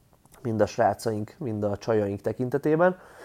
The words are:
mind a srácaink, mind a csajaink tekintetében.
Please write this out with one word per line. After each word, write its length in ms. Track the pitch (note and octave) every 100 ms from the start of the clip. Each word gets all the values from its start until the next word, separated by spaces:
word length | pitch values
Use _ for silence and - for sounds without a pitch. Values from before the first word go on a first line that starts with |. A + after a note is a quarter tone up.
| _ _ _ -
mind 180 | B2 A2
a 60 | G#2
srácaink, 680 | - G#2+ A2 A#2 G#2+ G#2+ -
mind 260 | C3+ G#2+
a 120 | G#2 G2+
csajaink 440 | - A2 G2+ G2+
tekintetében. 760 | A2+ A2 B2 C#3 D3+ D#3+ F3+ F3+ - -